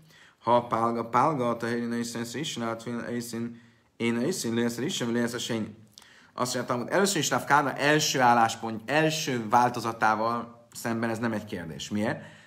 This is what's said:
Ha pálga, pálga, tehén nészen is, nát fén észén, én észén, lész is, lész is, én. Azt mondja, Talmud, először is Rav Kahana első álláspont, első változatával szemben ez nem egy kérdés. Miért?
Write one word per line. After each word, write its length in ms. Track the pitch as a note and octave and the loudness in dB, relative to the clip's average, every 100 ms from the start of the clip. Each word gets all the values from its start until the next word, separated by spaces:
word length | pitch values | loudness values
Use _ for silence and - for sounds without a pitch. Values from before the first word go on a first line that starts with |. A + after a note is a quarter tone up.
| _ - - _ | _ -20 -20 _
Ha 240 | - A#2+ A#2+ | 2 2 2
pálga, 380 | A2 A#2 A#2 A#2 | 0 0 -2 0
pálga, 520 | B2 D3 D3 A#2+ A#2 | 2 2 2 -2 -2
tehén 300 | A#2 A#2+ A#2 | -2 -4 -4
nészen 380 | A#2+ A#2 A#2 A#2 | -4 -4 -6 -6
is, 220 | C3 D#3 - | -6 -6 -6
nát 280 | A2+ A2+ | -6 -6
fén 160 | B2 A#2+ | -6 -8
észén, 640 | G2 A#2+ A#2 A2+ A#2+ A#2 - _ _ - | -6 -6 -6 -6 -8 -10 -20 _ _ -4
én 220 | A#2 A#2 | 0 0
észén, 340 | C3+ B2 A#2+ | 0 -2 -2
lész 240 | A2+ A#2+ A#2 | 0 0 0
is, 220 | D3 - | -4 -2
lész 340 | A#2+ A#2+ A#2+ | -2 0 0
is, 160 | A#2+ - | -2 -4
én. 280 | A2+ G2+ - - - - - - | -4 -4 -10 -20 -20 -20 -20 -16
Azt 220 | - B2 B2+ | -6 -4 -2
mondja, 180 | A#2+ | -2
Talmud, 200 | B2 A#2 | -4 0
először 240 | F3 G3 D#3+ | 2 2 2
is 120 | C#3 | 0
Rav 140 | B2+ | 0
Kahana 300 | - C#3+ C#3 | 4 4 4
első 480 | - C#3+ D3+ D3+ C#3+ | 0 2 4 2 4
álláspont, 680 | B2+ A#2+ A2+ - A2+ G#2+ A2+ | 6 8 4 2 -6 -8 0
első 600 | D3 D#3 D#3 D3+ B2+ G#2+ | 2 2 0 -2 -2 4
változatával 1160 | A#2+ B2 A#2+ A2+ A2 A2 G#2+ A2+ A#2+ A#2 - _ | 4 4 2 -4 2 2 2 0 -2 -6 -16 _
szemben 380 | - A#2+ A2+ A2+ | -8 -4 -2 -2
ez 100 | A2 | -2
nem 120 | A#2 | -2
egy 140 | G#2+ - | -4 -6
kérdés. 440 | F#2+ E2 D2+ - | -10 -8 -10 -6
Miért? 300 | G#2 A2 D3+ - - | -2 -2 -4 -10 -20